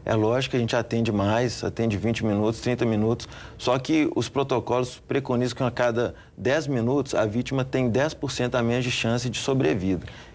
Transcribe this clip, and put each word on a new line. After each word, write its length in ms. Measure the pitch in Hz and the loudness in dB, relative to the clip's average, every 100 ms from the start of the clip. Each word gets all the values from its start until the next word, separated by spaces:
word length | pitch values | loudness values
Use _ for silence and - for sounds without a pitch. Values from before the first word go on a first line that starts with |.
É 80 | - | 0
lógico 380 | 110 107 123 135 | 2 2 2 0
que 60 | 123 | 0
a 40 | |
gente 140 | 113 | 0
atende 380 | 123 104 113 113 | 0 0 0 2
mais, 500 | 104 101 113 123 - | 2 2 2 0 -2
atende 340 | 90 - 113 101 | -6 -2 0 0
vinte 300 | 110 113 110 | 0 0 0
minutos, 340 | 101 107 110 | 2 0 0
trinta 240 | 120 120 | -2 0
minutos, 440 | 120 107 110 113 - - - - | 0 2 2 0 -6 -16 -18 -4
só 220 | - 131 | 0 0
que 320 | 135 156 151 - | 2 2 2 0
os 120 | 120 | -2
protocolos 720 | 139 135 123 - 120 127 - - | -2 0 0 0 0 -2 -6 -4
preconizam 500 | 135 135 120 127 123 | -4 0 0 0 0
que 60 | |
a 80 | 127 | -2
cada 460 | 123 123 117 107 - - - | 2 2 2 -2 -4 -18 -4
dez 300 | 123 151 139 | 0 2 0
minutos 480 | 131 117 143 135 | 0 2 0 0
a 100 | - | 0
vítima 400 | 107 113 123 135 | 0 0 -2 -2
tem 240 | 131 131 123 | 0 0 2
dez 240 | 120 151 | 2 0
por 200 | - 143 | -2 -6
cento 240 | - 123 127 | -2 0 2
a 60 | |
menos 220 | 117 123 | 2 2
de 60 | 123 | 0
chance 400 | 117 117 120 123 | 0 0 0 -2
de 80 | 107 | -4
sobrevida. 640 | - 131 - 98 92 90 - - - | 0 2 2 2 0 -2 -4 -14 -20